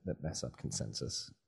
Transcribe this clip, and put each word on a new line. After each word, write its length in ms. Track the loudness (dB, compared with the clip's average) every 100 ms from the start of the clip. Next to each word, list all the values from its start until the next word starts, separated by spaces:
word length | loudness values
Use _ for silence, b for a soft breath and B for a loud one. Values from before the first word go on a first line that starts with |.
that 180 | -2 0
mess 200 | 0 0
up 140 | -2 -2
consensus 760 | 0 2 0 0 0 0 -4 -10